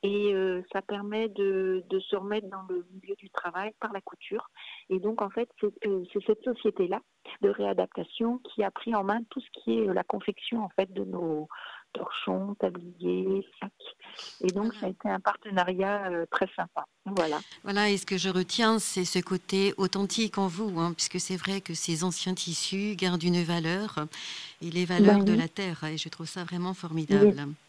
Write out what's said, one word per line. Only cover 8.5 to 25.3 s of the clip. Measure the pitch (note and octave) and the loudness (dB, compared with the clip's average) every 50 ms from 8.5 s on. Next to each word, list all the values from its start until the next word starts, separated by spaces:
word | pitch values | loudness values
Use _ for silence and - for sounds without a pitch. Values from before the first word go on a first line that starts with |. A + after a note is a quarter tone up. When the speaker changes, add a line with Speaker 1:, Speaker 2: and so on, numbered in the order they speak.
| - - G#3 | -2 0 0
Speaker 1:
a | F#3+ | 0
pris | - - - A#3 A3+ | 0 -4 -4 0 0
en | G#3+ G3 | 2 2
main | G3 G#3 A#3 A#3 _ | 2 0 0 -2 _
tout | - C#4 | -8 -10
ce | - - - | -10 -10 -18
qui | - - - A3+ A3+ | -10 -2 0 2 2
est, | A3 G3+ | 4 2
euh, | F#3 | 2
la | F#3+ - | 0 0
confection | _ - G#3+ - - G3+ - - - - A#3 G#3+ | _ -4 -4 -2 -4 -4 -4 -4 -4 -2 -2 -2
en | F#3 | -2
fait | - - G3 F#3 F#3+ | 0 0 0 0 -2
de | F#3+ G3 | -6 -4
nos, | F#3+ F3+ F3 F3 E3 D#3 D3+ D#3 D#3 - - - - - - - _ _ | -4 -2 -2 0 0 0 -2 -4 -6 -12 -14 -14 -14 -16 -18 -20 _ _
torchons, | - - - - - - - F#3 F#3 F#3+ G3+ G3+ - | -8 -8 -6 -6 -6 -2 -2 0 0 0 -4 -2 0
tabliers, | - F#3+ F3+ F3+ F3 F3 F3 - F3 F3+ F3+ F#3 F#3 F#3+ G3 G3 F#3+ - - - | -2 -2 -2 -4 -12 -14 -14 -6 -2 0 0 2 2 2 0 0 -2 -6 -10 -12
sacs. | - G3 _ _ - - - _ - - - - - - - - - | -12 -12 _ _ -18 -18 -18 _ -20 -20 -18 -16 -16 -16 -10 -2 -2
Et | F#3 | 0
donc, | F3+ G3 G#3 | 0 2 0
Speaker 2:
Voilà. | A3+ A3 - | -2 -2 -2
Speaker 1:
ça | - | -6
a | F#3 | -6
été | F#3+ _ - G#3+ | -6 _ -2 -2
un | G3 F#3+ | -2 2
partenariat, | - - G3+ - - G#3+ G3 F#3 F3 F3 F#3 F3+ F#3+ G3 G3+ G#3 G3 F#3+ | 2 0 0 0 -4 -2 2 2 2 2 2 2 2 2 2 0 -2 -2
euh, | F3 E3+ E3 - | -2 -2 -4 -2
très | - - F#3+ F#3 - | 0 0 0 0 0
sympa. | - F3 F3 _ - D3 _ _ _ _ F#3+ G3 | -6 -6 -4 _ -8 -8 _ _ _ _ -4 0
Voilà. | F#3+ E3+ D#3+ D3+ D3+ G3 - - - - | 0 2 2 0 -2 -4 -8 -18 -12 -6
Speaker 2:
Voilà, | G3 G3 G3+ G#3 G#3 | -2 0 2 4 4
et | G3+ | 2
ce | F#3+ - | 0 0
que | - G3 F#3 | -2 -2 0
je | D#3+ F#3+ | 0 0
retiens, | F3+ F3+ F#3 F3 - - A#3 A3 A3+ A3 | 2 0 0 0 0 2 4 4 4 4
c'est | G3+ - - F#3+ F3+ | 2 0 0 0 -2
ce | F3 - F#3 | 2 0 0
côté | F3 - F#3+ F3+ - - - G3 G3 G3 - | 0 0 -2 -4 -2 0 2 4 4 4 2
authentique | - G3 F#3 - G3 G3 G3 - - A3+ G#3 - - | 2 0 0 2 0 0 0 0 0 0 0 2 0
en | G3 F#3+ | 0 0
vous, | E3 F3 A3 G#3+ F#3 E3 | 0 -2 -4 -2 0 0
hein, | E3 E3+ E3+ | 0 0 0
puisque | - - - - F3+ | -2 -4 -2 -2 -4
c'est | - - F#3 | -4 -2 -4
vrai | F3+ - - G3 G3 | -4 -2 -2 -4 -4
que | F#3 - E3+ | -4 -6 -6
ces | D#3+ - - E3 D#3 E3+ | -6 -2 -2 0 0 0
anciens | F#3 E3 - - F3+ F#3 | 0 0 -2 -2 -4 -2
tissus | - - - E3 - - - - G3 G3+ G#3 G#3 | -2 -4 -6 -4 -4 -4 -4 -2 -2 -2 -2 -2
gardent | F3 F#3 F#3 F3 F3 E3 | 0 0 0 0 2 2
une | F3+ F3 F3 F3 | 2 2 2 2
valeur, | D#3+ F3 E3+ D#3+ D#3+ F3 F#3+ G#3 G#3+ - - D3+ D#3 - - - - - - - - - _ | 2 0 0 0 0 -2 -2 -4 -4 -4 -6 -6 -6 -8 -12 -12 -12 -12 -12 -12 -14 -14 _
et | - E3+ | -10 -4
les | D#3+ F3 F3+ | -2 -2 0
valeurs | E3 F3 F3+ G#3 G3+ G#3 G3+ | 0 6 8 10 10 10 8
Speaker 1:
Ben | G3 | 8
Speaker 2:
de | G3+ | 6